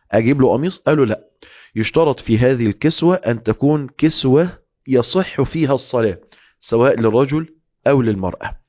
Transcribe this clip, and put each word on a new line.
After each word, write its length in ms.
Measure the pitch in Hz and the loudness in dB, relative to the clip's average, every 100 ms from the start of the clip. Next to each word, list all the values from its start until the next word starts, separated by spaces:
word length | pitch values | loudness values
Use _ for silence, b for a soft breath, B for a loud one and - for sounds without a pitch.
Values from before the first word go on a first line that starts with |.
| _ | _
أجيب 280 | 107 113 143 | 0 0 2
له 120 | 131 | 2
قميص؟" 260 | 110 170 - | 2 -2 -4
قالوا: 280 | - 151 120 | -2 0 0
"لا، 140 | 104 - _ B B B 110 | -2 -10 _ B B B -6
يشترط 440 | 110 160 160 127 | -2 0 0 -2
في 180 | - 110 | -2 2
هذه 280 | 123 131 110 | 2 2 -2
الكسوة 500 | 98 151 - 165 180 | -2 -4 0 0 0
أن 260 | - 117 | -2 -4
تكون 460 | - 107 139 151 131 - | -4 0 0 0 -4 -2
كسوة 600 | 156 - 135 139 180 - _ _ - | -2 0 2 2 2 -6 _ _ -2
يصح 540 | 127 117 185 185 - | -2 0 -2 -4 -4
فيها 320 | 131 160 151 | -4 -2 -2
الصلاة، 440 | 135 - 123 113 87 _ b b b | -2 -2 -2 -2 -4 _ b b b
سواء 400 | - 117 131 117 | -4 2 2 2
للرجل 460 | 113 113 135 151 160 _ _ _ - | 2 2 0 -2 -6 _ _ _ 0
أو 160 | 139 | 2
للمرأة. 540 | 113 98 92 - - - | 2 -2 -4 -8 -12 -14